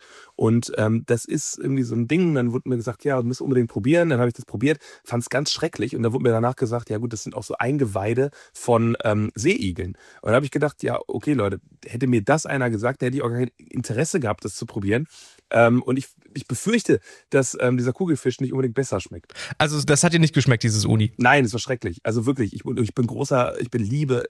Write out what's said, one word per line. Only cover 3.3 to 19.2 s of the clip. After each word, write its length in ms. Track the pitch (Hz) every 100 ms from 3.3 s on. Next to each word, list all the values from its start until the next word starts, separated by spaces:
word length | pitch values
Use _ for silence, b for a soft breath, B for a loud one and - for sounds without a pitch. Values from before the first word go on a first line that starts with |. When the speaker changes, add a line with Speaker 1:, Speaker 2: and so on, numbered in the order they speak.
| 123
Speaker 1:
unbedingt 300 | 139 123 117
probieren." 380 | 110 120 170 165
Dann 100 | 123
hab 80 | 123
ich 80 |
das 120 | - -
probiert, 320 | 104 139 156 B B
fand's 260 | - 120 -
ganz 220 | 127 151
schrecklich. 420 | - 160 - -
Und 80 | -
dann 100 | 113
wurde 120 | 127
mir 60 | 120
danach 240 | 113 120 -
gesagt, 340 | 113 120 -
"Ja 80 | 107
gut, 140 | 120
das 100 | 107
sind 140 | 127 110
auch 80 |
so 100 | - -
Eingeweide 720 | 117 147 117 98 104 117 143 B B
von, 440 | - - 117 117 117
ähm, 260 | 110 104 107 104
Seeigeln." 560 | 139 214 95 87 92 - b b
Und 40 | -
dann 80 |
hab 80 | 120
ich 60 | 147
gedacht, 320 | 147 147 -
Ja, 160 | 127 120 -
okay, 280 | - 147
Leute, 260 | 131 101 95 - _ -
hätte 220 | 117 131
mir 140 | 117
das 200 | 101 156
einer 240 | - 139 123
gesagt, 300 | 107 120 139
der 60 | 127
hätte 100 | 135
ich 40 | 120
kein 200 | 120 127 -
Interesse 640 | - - - 110 160 185
gehabt, 240 | 110 104
das 100 | 110
zu 120 | - 117
probieren. 400 | 110 98 117 160 B B B _
Ähm, 320 | 113 117 123
und 140 | - 135
ich, 120 | - _ _
ich 120 | 135 -
befürchte, 540 | 120 190 233 - 120 B B _
dass, 260 | 139 127 -
ähm, 200 | 123 123
dieser 160 | 123
Kugelfisch 440 | - 180 139 131 -
nicht 120 | 131
unbedingt 220 | 131 131
besser 260 | 113 131 98
schmeckt. 320 | - 87